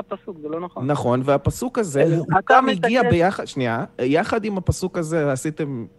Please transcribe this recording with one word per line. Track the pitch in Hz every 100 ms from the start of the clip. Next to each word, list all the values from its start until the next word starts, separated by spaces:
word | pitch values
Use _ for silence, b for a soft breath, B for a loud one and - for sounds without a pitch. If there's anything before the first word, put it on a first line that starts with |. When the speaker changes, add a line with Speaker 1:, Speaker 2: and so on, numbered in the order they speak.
| -
Speaker 1:
פסוק, | 196 - 165
זה | 147
לא | 160
נכון. | 175 - 131
Speaker 2:
נכון, | 143 120 127
והפסוק | 131 139 - - 247 247
הזה, | 196 135
Speaker 1:
אה, | 165 160
Speaker 2:
הוא | 160
Speaker 1:
אתה | - - 254
Speaker 2:
גם | 262
הגיע | 190 226 247
Speaker 1:
מתעקש | 233 170
Speaker 2:
ביחד, | 175 202 -
שנייה, | 139 120 117 196 -
יחד | 127 156 220 226 208
עם | 196
הפסוק | - - 185 180
הזה | 156 165 143
עשיתם | 131 160 151 147 127 110